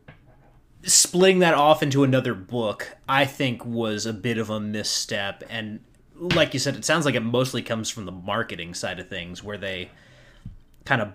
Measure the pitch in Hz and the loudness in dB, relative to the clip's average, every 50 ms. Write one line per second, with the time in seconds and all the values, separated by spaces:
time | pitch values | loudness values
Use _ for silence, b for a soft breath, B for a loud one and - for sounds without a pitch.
0 | _ - - - _ - - _ _ _ _ _ _ _ _ - - - - - | _ -20 -20 -20 _ -20 -20 _ _ _ _ _ _ _ _ -8 -2 2 4 4
1 | - - - 180 185 190 190 185 180 170 156 139 143 151 156 156 160 147 131 139 | 4 4 4 6 6 8 8 8 6 6 6 6 8 8 6 6 4 2 4 4
2 | 143 131 131 131 127 127 113 95 92 - 120 123 117 104 101 - - - - - | 4 4 4 2 2 0 -4 -6 -8 -6 -4 -2 -2 -2 -2 -4 -8 -12 -14 -10
3 | - - 135 139 143 131 - - 147 127 117 - - 120 117 113 113 107 107 104 | -4 0 2 2 2 2 0 -2 -2 -2 -2 -4 -6 -6 -4 -2 -2 -2 -2 -2
4 | 101 113 110 104 90 123 117 110 110 104 107 107 104 104 104 107 104 - - - | -4 -4 -6 -4 -2 -2 -2 -2 -2 -2 -4 -4 -4 -4 -4 -4 -4 -4 -4 -4
5 | - - 117 104 98 98 98 - - - 110 113 110 104 107 - - _ _ _ | -4 -4 -4 -4 -4 -6 -6 -10 -12 -10 -8 -8 -8 -8 -10 -14 -16 _ _ _
6 | _ _ - - 165 175 170 165 151 - - 135 - 139 120 104 110 - 156 170 | _ _ -16 -8 -4 0 2 2 2 2 0 -2 -2 -2 -4 -2 -2 0 0 2
7 | 156 147 117 120 110 113 117 123 131 131 - 120 - - 117 113 110 - - 117 | 2 2 0 0 0 0 0 0 0 0 -2 -6 -6 -4 -4 -4 -4 -6 -8 -8
8 | 104 90 90 92 87 101 101 113 113 - 104 87 82 85 87 - - 92 92 87 | -10 -12 -12 -10 -6 -4 -4 -4 -4 -4 -8 -10 -10 -10 -10 -8 -8 -8 -8 -10
9 | 87 - 98 90 85 87 90 87 - 101 104 98 95 98 95 90 90 - b b | -12 -12 -10 -10 -10 -10 -12 -14 -12 -12 -10 -10 -8 -8 -8 -8 -10 -12 b b
10 | b b b b b b b b b - - - - _ _ _ - - 139 120 | b b b b b b b b b -18 -18 -18 -20 _ _ _ -4 -2 0 0
11 | 107 101 95 | 0 -2 -2